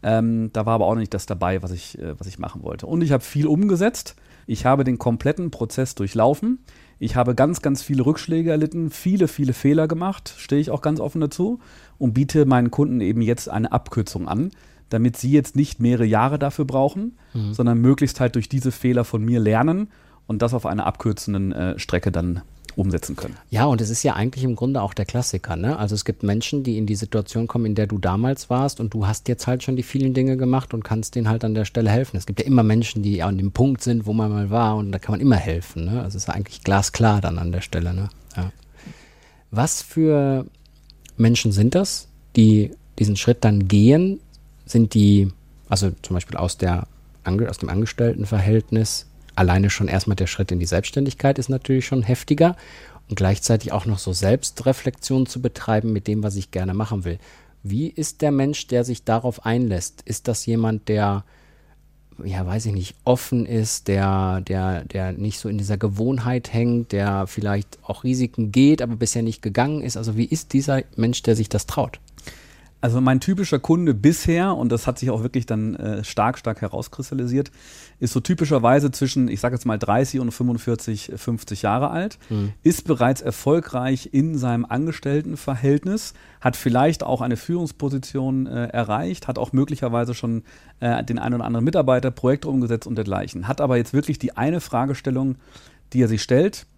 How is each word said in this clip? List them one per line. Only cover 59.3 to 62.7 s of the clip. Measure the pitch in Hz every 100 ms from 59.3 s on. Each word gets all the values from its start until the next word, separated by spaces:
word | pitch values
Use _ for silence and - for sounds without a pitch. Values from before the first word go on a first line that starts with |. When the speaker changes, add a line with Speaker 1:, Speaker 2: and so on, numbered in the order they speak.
| 117 -
Speaker 2:
einlässt? | 117 123 90 - -
Ist | - 113 -
das | 110 -
jemand, | 113 113 110 -
der, | 107 101 98 101 _ _ _ _ _ _ _ _ -
ja, | 95 92 90
weiß | 104
ich | 113